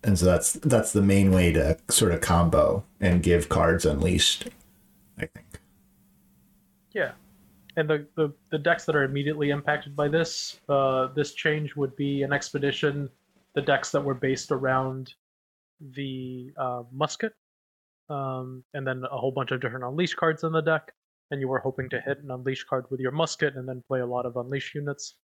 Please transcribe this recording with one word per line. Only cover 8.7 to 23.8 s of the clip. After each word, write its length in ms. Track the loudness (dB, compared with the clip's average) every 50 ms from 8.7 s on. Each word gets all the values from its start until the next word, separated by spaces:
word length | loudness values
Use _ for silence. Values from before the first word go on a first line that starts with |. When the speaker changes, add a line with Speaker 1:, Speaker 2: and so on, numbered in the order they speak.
| 0 0 0
Speaker 2:
that 100 | 0 0
are 80 | 2 2
immediately 460 | 0 0 -2 -2 -2 -2 -2 0 0
impacted 460 | -2 -2 -2 -2 -2 -2 -4 -10 -4
by 120 | -2 -2
this, 520 | 0 2 0 0 0 -4 -8 -10 -10 -12 -16 _ 0
uh, 380 | 0 2 2 2 2 0 0
this 260 | -2 -2 -4 -4 -4 -6
change 420 | -4 -2 -2 -2 -2 -4 -6 -4
would 200 | -4 -4 -4 -4
be 280 | -4 -4 -2 -2 -2 -2
an 80 | 0
Expedition, 800 | -2 -2 -2 -4 -6 -2 -2 -2 -2 0 -2 -2 -2 -2 -6 -8 _ _ _ _ _ _ _ _ _
the 60 | -4
decks 300 | 0 2 0 0 0 -2
that 100 | -2 -2
were 120 | -2 -2 -4
based 380 | -2 0 -2 -2 -2 -2 -4
around 600 | -4 -2 0 0 0 0 0 -2 -6 -8 -12 -14 -18 _ _ _ _ _ _ _ _ _ _ _ _ _ -20 -16
the, 600 | -10 -10 -8 -8 -8 -10 -10 -10 -12 -12 -14 -14 -8
uh, 260 | -6 -6 -4 -4 -6 -10 -12
Musket, 420 | -4 -2 -2 -2 -2 -4 -6 -6 -6 _ _ _ _ _ _ _ _ _ _ _ _ _ _ _
um, 540 | -8 -6 -4 -4 -6 -6 -8 -10 -12 -16 -18 _ -12
and 140 | -6 -4
then 160 | -4 -4 -4 -6 -6
a 60 | -6
whole 140 | -2 -2 -2
bunch 200 | -2 -2 -2 -2
of 100 | -4 -4
different 240 | -4 -6 -6 -6 -8
Unleash 300 | -6 -2 -2 -2 -2 0
cards 280 | 0 0 0 0 0 -4
in 80 | -2
the 100 | -2 0
deck, 300 | 0 0 0 -2 -2 -8 _ _ _ _ _ _ _ _
and 80 | -6 -4
you 80 | -4
were 120 | -2 -2 -2
hoping 300 | -2 -4 -4 -4 -8 -6
to 120 | -6 -6
hit 180 | -4 -4 -6 -6
an 120 | -8 -12
Unleash 320 | -12 -6 -6 -6 -6 -6 -6
card 220 | -4 -4 -4 -4 -4
with 100 | -6 -4
your 120 | -4 -4
Musket 440 | -2 -2 -2 -2 -2 -2 -4 -4 -4
and 120 | -6 -10
then 160 | -10 -10 -10